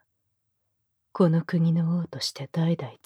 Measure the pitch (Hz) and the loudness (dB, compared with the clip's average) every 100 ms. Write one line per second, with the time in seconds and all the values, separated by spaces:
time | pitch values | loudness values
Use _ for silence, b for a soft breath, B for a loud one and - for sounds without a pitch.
0 | _ _ _ _ _ _ _ _ _ _ | _ _ _ _ _ _ _ _ _ _
1 | _ - 175 165 160 175 165 165 165 175 | _ 2 4 2 0 0 2 2 0 -2
2 | 165 135 - - 135 160 165 170 131 - | -4 -8 -10 -8 -6 -2 0 0 -4 -12